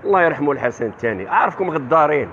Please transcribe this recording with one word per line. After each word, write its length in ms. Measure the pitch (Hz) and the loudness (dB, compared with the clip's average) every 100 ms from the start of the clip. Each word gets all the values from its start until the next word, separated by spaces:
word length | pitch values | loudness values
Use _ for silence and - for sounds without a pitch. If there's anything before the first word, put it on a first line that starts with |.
الله 180 | - 190 | 2 4
يرحمه 300 | 165 135 147 | 4 2 -2
الحسن 340 | 139 123 117 117 | 0 -2 -2 -6
الثاني، 420 | - 117 101 95 | -4 -4 -4 -2
عارفكم 420 | 202 - - 185 | 0 0 -2 -4
غدارين. 580 | 160 127 160 151 151 101 | -4 0 2 4 0 -2